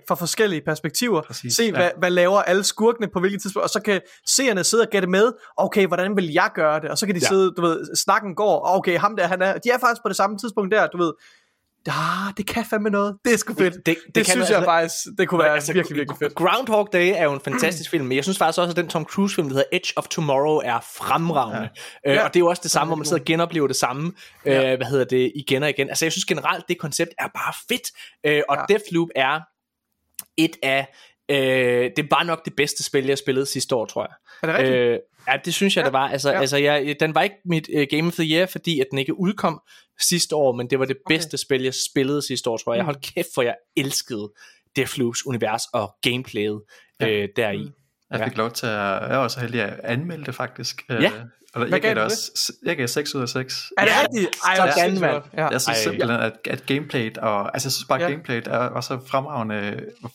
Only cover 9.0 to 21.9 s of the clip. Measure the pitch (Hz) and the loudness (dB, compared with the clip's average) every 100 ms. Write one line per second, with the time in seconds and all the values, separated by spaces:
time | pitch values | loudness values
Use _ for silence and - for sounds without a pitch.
9 | 202 214 175 185 190 185 240 240 240 233 | 2 2 0 2 0 0 0 2 2 2
10 | 214 190 196 208 240 214 190 214 175 175 | -2 0 0 0 -6 -2 2 2 2 2
11 | 170 - - _ _ _ _ _ - 143 | -2 -2 -14 _ _ _ _ _ -6 -4
12 | 165 180 196 196 196 233 220 214 214 202 | -2 -2 -4 -6 -4 -4 -2 -2 0 0
13 | 202 202 240 220 - 208 185 180 - 165 | -2 -2 2 2 0 0 0 0 -2 -2
14 | - 220 196 214 190 202 175 165 165 - | 0 0 4 4 4 4 4 4 2 -4
15 | - 196 185 170 151 151 147 175 165 147 | -6 -2 0 4 4 2 0 0 0 -2
16 | 143 135 147 - 175 220 247 214 202 180 | -4 -2 -4 0 0 2 2 2 2 2
17 | 175 185 156 139 - 135 160 170 160 165 | 2 4 2 0 -4 0 0 -2 -2 -2
18 | 131 131 185 190 165 165 175 170 165 165 | 0 0 0 2 2 2 0 0 -2 -4
19 | 156 - 196 196 147 135 139 180 - - | -4 0 0 0 -2 0 0 -2 -4 -6
20 | - - 151 135 151 156 123 117 - - | -4 -4 0 2 2 2 0 -4 -4 -8
21 | 123 143 170 147 117 107 120 - - | -2 0 0 0 -2 -4 -8 -12 -20